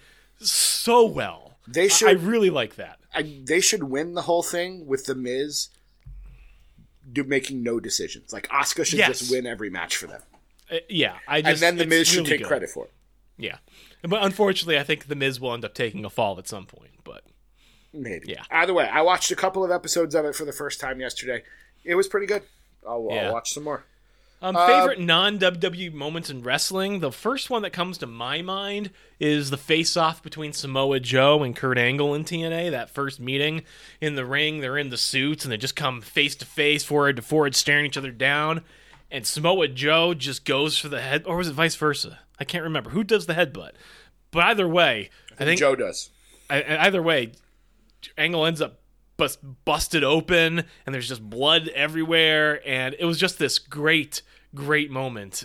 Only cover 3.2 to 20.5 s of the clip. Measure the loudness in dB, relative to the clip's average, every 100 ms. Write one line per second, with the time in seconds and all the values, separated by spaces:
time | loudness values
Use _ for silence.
3.2 | -6 -6 0 2 2 0 -2 -4 -4 -4
4.2 | 0 0 0 -4 -6 -8 -4 -4 -4 -6
5.2 | -4 -4 -4 -6 -8 _ _ _ -20 -20
6.2 | -20 -20 -20 _ _ -20 -20 _ -10 -6
7.2 | -2 -2 -2 -6 -4 -4 -2 -4 -6 -10
8.2 | -14 -12 -4 -2 0 -2 0 2 2 2
9.2 | -2 -2 -4 -6 -8 -6 -6 -6 -8 -16
10.2 | -20 _ _ _ -10 -10 -4 -2 -2 -2
11.2 | -4 0 2 4 4 4 4 4 4 2
12.2 | 2 0 0 -2 -2 -10 -14 _ _ _
13.2 | _ -12 -12 -12 _ -20 -20 _ -2 0
14.2 | 2 2 2 2 2 0 0 -4 -4 -2
15.2 | -2 -2 -4 -6 -6 -4 -4 -4 -6 -2
16.2 | -2 -2 -10 -14 -16 -20 -20 _ -20 -20
17.2 | _ _ _ _ _ _ _ -12 -10 -10
18.2 | -10 -14 -2 0 2 4 4 4 4 4
19.2 | 0 0 -2 0 0 0 0 0 0 0
20.2 | 0 -4 -8